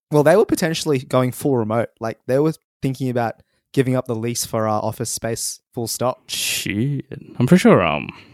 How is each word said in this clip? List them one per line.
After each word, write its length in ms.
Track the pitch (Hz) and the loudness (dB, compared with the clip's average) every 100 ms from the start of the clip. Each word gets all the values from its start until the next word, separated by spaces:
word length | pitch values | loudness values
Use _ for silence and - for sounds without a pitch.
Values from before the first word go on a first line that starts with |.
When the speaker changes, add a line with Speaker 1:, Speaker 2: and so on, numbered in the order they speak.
| - | 0
Speaker 1:
well, 120 | 151 | 2
they 140 | 147 190 | 6 4
were 80 | |
potentially 540 | - - 165 156 156 135 | 4 0 -2 -2 -2 -2
going 340 | 139 127 127 | 0 0 0
full 240 | - 147 127 | -2 0 0
remote. 320 | 107 113 - - | 0 -2 -2 -6
Like, 200 | 113 - - | -10 -10 -2
they 120 | 131 | 2
were 140 | 156 160 _ _ | 2 -2 _ _
thinking 260 | 139 127 131 | -6 -4 -4
about 340 | 120 117 - _ _ _ | -2 -4 -6 _ _ _
giving 240 | - 131 127 | 0 2 0
up 100 | - | -2
the 80 | |
lease 300 | 113 117 120 | -4 -4 -6
for 240 | - 113 110 | -4 -2 0
our 140 | 107 | 0
office 260 | 110 - 117 | -2 -6 -8
space, 500 | - 113 113 - - _ | -6 -6 -6 -8 -12 _
full 160 | - 113 | -8 -6
stop. 400 | - 120 - - | -4 -4 -6 -10
Speaker 2:
Shit. 760 | - - - - 101 131 139 - - - - | -6 -4 -4 -4 -2 -2 -4 -8 -16 -14 -2
I'm 80 | 127 | 4
pretty 140 | 180 | 6
sure, 200 | 233 143 | 6 6
um, 260 | 85 73 52 - - | 4 0 -6 -12 -20